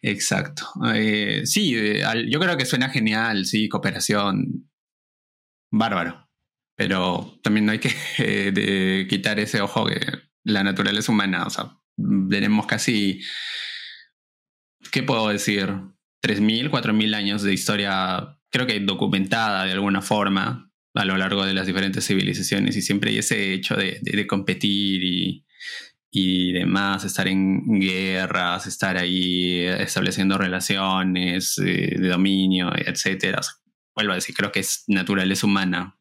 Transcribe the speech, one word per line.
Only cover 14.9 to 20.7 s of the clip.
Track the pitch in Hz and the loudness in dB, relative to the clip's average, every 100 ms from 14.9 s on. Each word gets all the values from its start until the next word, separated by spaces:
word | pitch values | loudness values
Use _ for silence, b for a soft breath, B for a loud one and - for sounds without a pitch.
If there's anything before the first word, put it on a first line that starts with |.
¿qué | 139 | -2
puedo | - 117 107 | 0 0 2
decir? | 104 107 101 95 98 - _ _ _ | 0 0 0 0 -4 -8 _ _ _
Tres | - 101 | -2 2
mil, | 107 113 139 | 2 2 0
cuatro | 143 113 | -2 0
mil | 107 107 | 2 2
años | 107 101 104 | 0 -2 0
de | 101 | 0
historia, | 95 - 104 101 95 92 92 110 - _ | 0 0 0 0 0 0 -2 -6 -16 _
creo | 127 123 | -2 0
que | 107 | 0
documentada | 98 92 104 98 98 117 110 98 95 | 0 0 0 0 0 0 0 0 0
de | |
alguna | 95 101 98 | 0 0 0
forma | 98 104 98 95 104 127 - | 0 0 2 2 0 -4 -10